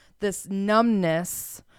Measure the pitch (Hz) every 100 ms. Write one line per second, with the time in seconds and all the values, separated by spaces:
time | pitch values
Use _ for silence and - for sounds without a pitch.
0 | _ _ 208 190 - 196 196 214 233 214
1 | 175 160 175 - - - -